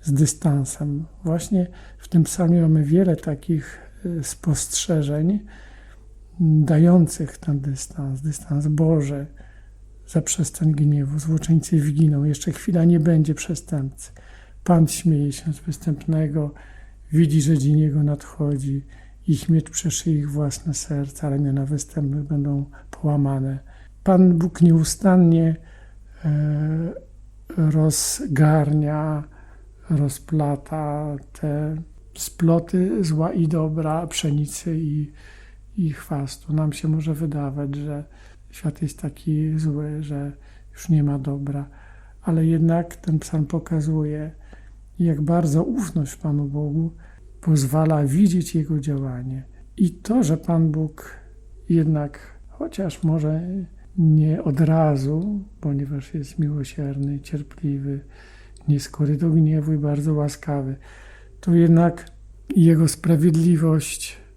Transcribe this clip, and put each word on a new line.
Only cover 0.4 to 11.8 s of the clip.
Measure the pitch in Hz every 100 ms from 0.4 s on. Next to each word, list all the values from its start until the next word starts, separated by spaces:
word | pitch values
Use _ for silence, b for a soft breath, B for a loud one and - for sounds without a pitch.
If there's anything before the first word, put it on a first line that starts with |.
| 165 143 135 - 147 143 160 -
Właśnie | 170 170 - 190 180 B B B
w | -
tym | 170
psalmie | 156 - 170 175
mamy | 165 156
wiele | 147 170 185 156
takich, | - 143 - 160 - - - - 180
y, | 170
spostrzeżeń, | 135 - - 143 - - - 160 143 147 160 202 - B B B B B B - - -
dających | 165 156 147 156 170 180 160 - 151 -
ten | - 143
dystans, | 139 135 - - 139 131
dystans | 151 143 - 143 151
Boży, | 151 160 160 139 143 143 b b b b b - - -
zaprzestań | 165 156 - 151 - 156
gniewu, | 147 151 147 139 151
złoczyńcy | 156 160 - 160 - 165